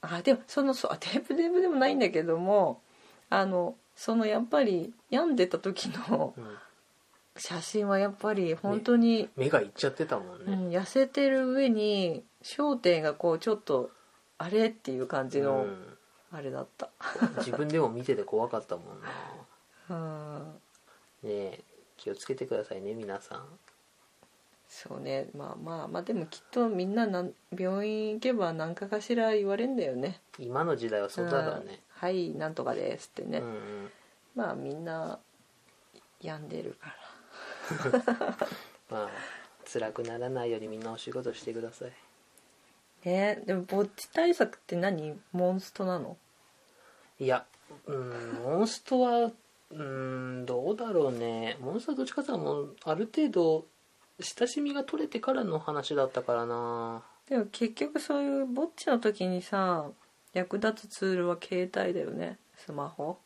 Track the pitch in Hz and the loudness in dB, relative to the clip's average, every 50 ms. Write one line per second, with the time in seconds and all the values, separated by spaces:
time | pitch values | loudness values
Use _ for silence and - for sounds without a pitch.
0 | - - 175 170 175 - 262 254 - - - - 277 277 262 254 - - - - | -6 -6 -6 0 6 6 4 4 4 -4 0 2 2 2 2 2 0 -2 -2 -2
1 | - - - 269 - - - 311 330 339 349 359 370 370 320 269 262 277 294 277 | -4 -2 -2 -2 0 0 0 2 2 4 4 4 4 6 6 6 4 4 6 4
2 | 240 185 - 160 160 170 165 165 175 185 202 208 190 156 123 - _ _ _ - | 4 4 4 2 2 4 2 2 4 6 6 6 6 6 2 -2 _ _ _ -20
3 | - - - - _ _ - 196 190 190 185 180 175 - - - _ _ _ - | -20 -20 -20 -20 _ _ 2 2 2 4 2 2 0 0 -2 -8 _ _ _ -10
4 | - - 226 226 220 214 214 220 240 233 - 294 269 220 190 175 - - - _ | -4 0 2 2 4 4 2 0 0 2 4 4 4 6 4 2 0 -2 -8 _
5 | _ _ - 254 330 339 285 240 180 180 - - - 196 190 - - - - - | _ _ 0 2 2 2 6 4 4 4 4 -2 -2 -2 -4 -4 -6 -6 -6 -6
6 | - - - 139 156 - - - 117 107 104 104 - - _ _ _ _ _ _ | -2 0 2 2 2 0 -4 -10 -12 -12 -12 -14 -18 -20 _ _ _ _ _ _
7 | _ _ _ _ _ _ _ - - - 175 170 170 - - 214 208 202 196 190 | _ _ _ _ _ _ _ -14 -10 -8 -6 -6 -8 -2 0 0 2 4 4 4
8 | 196 202 196 - - 214 214 202 185 165 160 165 - - - 220 214 - 240 240 | 4 2 0 -2 0 0 2 2 2 2 0 0 0 0 0 2 4 6 8 8
9 | 233 233 226 220 - - _ - 131 143 - 135 - 302 - - - 143 - - | 10 8 6 6 2 -2 _ 0 2 6 6 4 4 4 -2 0 0 0 0 0
10 | 160 135 135 107 95 90 90 175 - 190 196 190 185 180 170 180 190 - - 269 | -2 0 0 -4 -4 -6 -14 -10 -4 -2 0 0 0 0 0 0 -2 2 4 4
11 | 269 262 - - 277 277 269 262 262 254 254 269 277 254 233 214 214 214 208 196 | 4 4 4 4 4 4 4 4 2 2 4 4 4 4 4 4 4 2 2 2
12 | 190 175 160 - - _ _ _ - - - - 294 294 277 240 - 180 175 160 | 2 2 0 -2 -8 _ _ _ -14 -14 -2 0 2 2 2 4 6 6 6 6
13 | 156 156 147 - - 175 165 160 - 226 214 208 - - 151 127 123 - - - | 4 0 0 2 2 2 2 2 2 0 0 0 2 2 2 2 2 0 -6 -16
14 | - _ _ _ _ _ _ _ - 175 190 214 226 220 220 - _ - 131 127 | -20 _ _ _ _ _ _ _ -6 0 4 4 4 4 2 -2 _ -6 -2 -2
15 | 127 123 - 139 131 131 120 139 139 139 135 131 104 101 98 95 92 92 98 - | -2 0 0 -2 -2 0 2 2 4 4 4 2 2 0 -4 -8 -12 -16 -18 -20
16 | _ _ _ _ _ _ 175 160 143 135 131 135 131 - _ _ - - _ _ | _ _ _ _ _ _ -12 -10 -8 -6 -6 -6 -8 -10 _ _ -10 -10 _ _
17 | - - - - - - - - - - 120 - 151 151 151 165 151 117 113 120 | -10 -8 -2 0 0 0 0 -2 -4 -4 -2 -2 -2 0 2 2 2 2 0 -2
18 | 123 127 131 104 101 - - 107 113 120 - 113 - - - 87 85 - - - | 0 0 0 0 0 0 0 0 0 2 -2 -4 -4 -4 -8 -8 -8 -14 -16 -14
19 | - - - - - - - - - - - _ _ _ _ - - - 185 165 | -12 -12 -10 -10 -12 -12 -14 -16 -18 -20 -20 _ _ _ _ -20 -12 -8 -8 -6
20 | 165 160 156 151 151 151 151 147 151 160 151 - _ _ _ _ _ _ - _ | -6 -6 -8 -10 -10 -10 -10 -12 -12 -14 -16 -20 _ _ _ _ _ _ -20 _
21 | _ _ _ _ - 110 104 101 98 95 - - - _ - - - _ _ - | _ _ _ _ -8 -6 -4 -4 -4 -6 -8 -12 -18 _ -20 -20 -20 _ _ -10
22 | - 107 101 - - - 135 127 135 131 - 107 107 - 98 95 95 101 110 113 | -8 -8 -8 -8 -6 -6 -4 -4 -2 -2 -2 -2 -2 -4 -8 -8 -6 -6 -6 -6
23 | 110 101 98 98 - - - - 135 143 160 - _ - _ _ _ _ _ _ | -6 -6 -6 -8 -8 -10 -14 -14 -14 -16 -20 -20 _ -20 _ _ _ _ _ _
24 | _ _ _ _ - _ _ _ _ _ _ _ _ _ - - - - - 135 | _ _ _ _ -20 _ _ _ _ _ _ _ _ _ -20 -18 -14 -12 -10 -8
25 | 139 139 135 135 - - - 143 143 143 - - - 160 165 165 151 - 170 175 | -6 -4 -4 -4 -4 -6 -10 -12 -10 -10 -10 -10 -10 -10 -8 -8 -8 -6 -6 -6
26 | 180 - - 196 160 160 - - - - - 247 240 226 214 180 180 190 202 226 | -4 -4 -4 -4 -4 -8 -10 -18 -18 -6 0 0 2 2 2 0 -2 0 0 0
27 | 233 214 190 180 180 180 - _ _ _ - 180 185 185 190 196 208 214 214 214 | 0 0 0 -2 -4 -4 -8 _ _ _ -6 -2 -2 0 0 0 -2 -2 -2 -2
28 | 214 214 214 220 220 254 254 226 190 170 165 160 160 160 170 - - 196 214 208 | -2 -2 -4 -2 0 0 2 2 2 0 0 -2 -4 -4 -4 -6 -6 -4 -4 -4
29 | 208 - 240 233 226 220 214 214 202 196 196 208 233 262 269 240 185 143 127 123 | -2 0 2 2 4 4 4 4 4 2 2 2 0 0 0 0 0 0 0 -2
30 | 131 175 180 - _ _ - - 135 120 123 139 160 170 151 117 117 113 107 104 | -2 -2 -4 -6 _ _ -14 -10 -8 -2 0 0 2 2 2 0 0 0 0 0
31 | 101 98 - - 175 170 - 139 - - - - - - - - _ _ - - | 0 0 -2 -2 -2 2 2 2 2 0 -2 -4 -8 -10 -14 -16 _ _ -12 -4
32 | - 180 185 190 175 165 156 143 156 156 160 - 127 127 123 - 92 - - - | -2 0 0 0 0 -2 -4 -4 -4 -4 -4 -2 -2 -2 -2 -2 -2 -4 -4 -6
33 | - - _ - - 95 - 151 123 117 110 107 107 104 104 101 101 101 - - | -8 -14 _ -10 -8 -4 -4 -4 -4 -4 -8 -8 -10 -10 -10 -10 -10 -12 -16 -20
34 | _ _ _ _ _ _ _ 254 226 180 131 123 135 135 139 151 170 170 160 160 | _ _ _ _ _ _ _ -6 -4 -4 -4 -6 -6 -8 -8 -8 -8 -8 -6 -6
35 | 160 160 - - _ _ _ _ _ _ _ _ _ _ _ _ _ _ _ - | -6 -8 -8 -10 _ _ _ _ _ _ _ _ _ _ _ _ _ _ _ -20
36 | _ _ _ _ - 160 156 151 151 147 - 156 - - - _ - 151 - - | _ _ _ _ -12 -12 -10 -10 -10 -10 -8 -8 -8 -8 -12 _ -16 -18 -18 -18
37 | - - - - - - - - - - - - - - 165 151 - 135 123 247 | -18 -20 -20 -20 -20 -20 -18 -16 -14 -14 -14 -12 -8 -8 -6 -2 0 2 2 2
38 | 247 - 233 - - - - - - - - - - - - - _ _ - 110 | 2 2 0 0 -2 -4 -2 -4 -4 -6 -6 -12 -14 -18 -20 -20 _ _ -6 -4
39 | 104 101 - - - - - - - - - _ - - - 123 113 110 107 120 | -4 -4 -6 -10 -12 -12 -12 -16 -18 -20 -20 _ -20 -6 -6 -4 -4 -4 -4 -6
40 | 120 117 117 120 120 127 131 127 120 120 117 110 110 110 110 110 110 113 117 113 | -6 -6 -6 -6 -4 -4 -4 -2 -2 -2 -2 -2 -4 -8 -10 -8 -8 -8 -8 -8
41 | - - 120 127 123 120 117 - - - 113 117 117 117 117 - 135 123 127 - | -10 -8 -8 -6 -6 -6 -8 -6 -8 -8 -6 -6 -8 -8 -10 -10 -14 -14 -14 -16
42 | - _ _ _ _ _ _ - _ _ _ _ _ _ _ _ _ _ _ _ | -20 _ _ _ _ _ _ -20 _ _ _ _ _ _ _ _ _ _ _ _
43 | - 175 180 190 196 208 208 - - - 196 185 180 185 - 196 208 202 - - | -2 0 2 4 4 2 0 -2 -2 -2 -2 -2 0 0 2 2 0 0 -2 -14
44 | - - - - 330 349 349 - - 208 - - _ - - 175 175 196 196 165 | -18 -4 0 4 4 4 6 4 4 0 0 -14 _ -6 -2 0 0 0 0 0
45 | 151 151 151 - - _ - 180 180 180 185 190 190 - _ - 202 185 180 175 | -4 -6 -8 -10 -14 _ 0 2 2 2 2 0 -4 -8 _ -4 -2 -2 -2 -2
46 | - - 180 - _ _ _ _ _ _ _ _ _ _ _ _ _ - - _ | -4 -8 -10 -14 _ _ _ _ _ _ _ _ _ _ _ _ _ -20 -20 _
47 | - _ _ _ 135 131 127 123 - _ - _ _ - 151 143 _ - 147 135 | -20 _ _ _ 2 4 4 2 2 _ -20 _ _ -20 -20 -18 _ -6 -6 -4
48 | 127 123 120 120 117 117 113 113 120 131 151 175 220 226 - - _ - 269 254 | -4 -6 -6 -8 -8 -8 -8 -4 -2 0 2 4 2 2 0 -6 _ 0 2 4
49 | 254 247 240 240 233 233 233 - _ _ _ _ _ _ - 156 151 135 135 135 | 4 6 6 4 4 4 0 -6 _ _ _ _ _ _ -12 -10 -8 -6 -4 -4
50 | 131 131 131 131 127 127 127 127 127 123 123 123 127 170 214 220 240 233 208 170 | -4 -4 -4 -4 -6 -6 -6 -8 -4 -2 -2 -2 0 0 -2 -2 -2 0 2 4
51 | 151 135 123 117 117 117 117 113 113 113 120 - 127 127 165 226 - - 294 254 | 4 4 2 0 -2 -2 -2 -2 -2 -4 -4 -4 -6 -4 -4 -4 -4 -4 -2 -2
52 | 262 262 - - 277 285 254 180 156 147 143 147 143 - - - - - 156 160 | -2 -4 -2 -4 -4 -2 -2 -2 0 0 0 -2 -2 -6 -8 -12 -4 -2 0 0
53 | 214 220 - - 311 277 214 190 170 160 160 156 160 - _ _ _ _ _ _ | -2 -2 2 2 2 4 4 4 6 6 4 2 0 -6 _ _ _ _ _ _
54 | _ _ _ _ - - - - 240 240 - 302 294 285 277 285 269 277 - 302 | _ _ _ _ -10 -10 -2 -2 -2 0 0 -2 -2 -2 -2 -2 -4 -4 -2 -4
55 | 311 302 - 240 226 - 262 262 240 196 165 156 156 - 151 147 139 - 151 147 | -4 -2 -2 -4 0 0 0 0 0 0 -2 -2 -2 -2 -4 -4 -2 0 2 2
56 | 135 131 - 131 120 - 120 117 117 117 120 117 120 117 117 117 117 117 117 113 | 2 2 2 -2 0 2 0 0 2 0 -2 -2 -2 -2 -4 -4 -4 -4 -6 -8
57 | - - - _ _ - 277 247 208 202 - - 233 226 226 - 294 294 294 302 | -10 -14 -20 _ _ 0 0 0 0 0 -2 -2 -2 -2 0 -2 -4 -2 -2 -4
58 | 285 - 294 285 285 285 277 277 269 262 247 262 302 339 - - - - 269 233 | -2 0 0 0 2 2 0 0 0 0 0 -2 -2 -2 -4 -6 0 2 2 4
59 | 233 214 208 - 185 185 180 180 180 - - 196 190 185 180 165 151 143 - _ | 4 2 0 2 0 0 0 -2 -2 -2 0 0 2 2 2 0 -2 -6 -10 _
60 | _ _ _ _ _ - _ 180 185 185 - 214 214 220 214 220 - 202 - - | _ _ _ _ _ -4 _ -2 -2 0 -2 0 0 0 0 0 -8 -16 -8 -2
61 | - 190 185 180 175 175 180 175 - - - 180 180 180 - 196 196 180 180 175 | 0 2 2 2 2 2 0 -2 -4 -2 0 0 0 0 0 0 0 0 0 -2
62 | 151 160 - - - - 190 - _ _ _ - - - 151 143 143 151 - - | -2 -4 -4 -4 -6 -6 -8 -10 _ _ _ -20 -14 -10 -8 -6 -6 -8 -6 -6
63 | 143 156 180 - _ | -6 -6 -6 -8 _